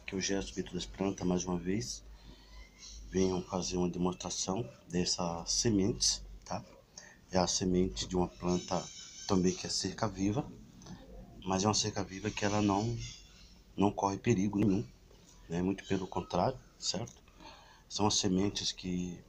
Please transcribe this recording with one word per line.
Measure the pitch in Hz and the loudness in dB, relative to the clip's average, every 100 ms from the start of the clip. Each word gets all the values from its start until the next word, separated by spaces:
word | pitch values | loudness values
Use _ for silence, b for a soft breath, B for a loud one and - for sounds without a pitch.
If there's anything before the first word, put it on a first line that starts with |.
Aqui | - | -4
é | 95 | -4
o | |
Gerson | 92 98 95 | 0 0 -2
Vitor | - 90 87 | -6 -4 -6
das | - | -6
Plantas, | - 98 95 90 | -2 -2 0 0
mais | 90 | 0
uma | 87 87 | 0 -2
vez. | 87 104 120 - - B B B B B B B B - - | 0 -2 -4 -10 -14 B B B B B B B B -16 -2
Venho | 92 95 92 | 2 4 2
fazer | 90 95 87 92 | 0 -2 0 0
uma | 90 | 0
demonstração | 87 90 90 90 - - 95 123 - - | 2 0 0 -6 -4 -2 -2 -4 -10 -4
dessas | 87 87 - 87 85 87 | 0 0 0 -2 -2 -2
sementes, | - 120 104 98 - - - - - - | 0 4 4 2 2 0 0 -6 -16 -8
tá? | 92 - - - B B B - | -8 -8 -20 -20 B B B 0
É | 92 | 2
a | 87 | 4
semente | - 95 90 92 - - | 2 2 4 2 0 -2
de | 92 | 0
uma | 87 | 0
planta | - 87 90 - 90 78 - - - - | 0 0 0 0 -4 -4 -12 -16 -12 0
também | 95 90 87 | 4 4 2
que | - | -4
é | |
cerca | - 98 85 113 | -2 -4 -2 -4
viva, | 95 98 110 - - - - B B B - - - | 0 0 0 -4 -12 -18 -20 B B B -16 -16 -10
mas | 92 95 | -2 2
é | 104 | 4
uma | |
cerca | 107 107 101 | 4 2 -2
viva | 90 95 104 | -6 -4 -4
que | - 104 | 0 2
ela | 104 | 4
não, | 104 98 113 117 117 - - - - - - - | 4 4 2 -2 -6 -12 -18 -20 -20 -20 -14 2
não | 101 | 2
corre | - 98 98 | 4 0 2
perigo | - 117 101 101 | 2 4 4 4
nenhum, | 110 95 123 - - - - - - | 4 4 0 -12 -20 -20 -20 -20 -6
né? | 85 | 0
Muito | 92 98 - | 0 -2 0
pelo | 95 92 | -2 0
contrário, | - 87 90 107 127 - - | -6 -2 2 2 0 -12 -8
certo? | - 92 120 - - B B B B B - | -4 -4 -6 -10 -20 B B B B B -10
São | - 104 | 2 2
as | - | 4
sementes | 104 92 101 98 - | 2 4 2 0 -4
que | - 92 90 90 85 | -4 -4 -2 -2 -6